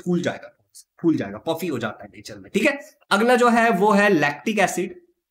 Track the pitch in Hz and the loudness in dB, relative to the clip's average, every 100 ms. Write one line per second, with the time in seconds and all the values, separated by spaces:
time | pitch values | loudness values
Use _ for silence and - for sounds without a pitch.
0 | 180 175 135 - - _ _ - - _ | -2 -2 -2 -8 -12 _ _ -20 -20 _
1 | 170 143 101 104 - 160 180 127 110 - | -2 0 -4 -8 -8 -6 -6 -6 -6 -10
2 | 101 107 104 104 95 - 302 277 - _ | -18 -20 -20 -20 -6 -2 -2 -2 -10 _
3 | - 196 233 247 240 233 226 190 214 202 | -4 0 2 4 4 4 2 2 4 4
4 | 208 175 147 - - 208 185 - 185 - | 4 4 2 -2 -4 0 0 -2 -6 -8
5 | - _ _ | -20 _ _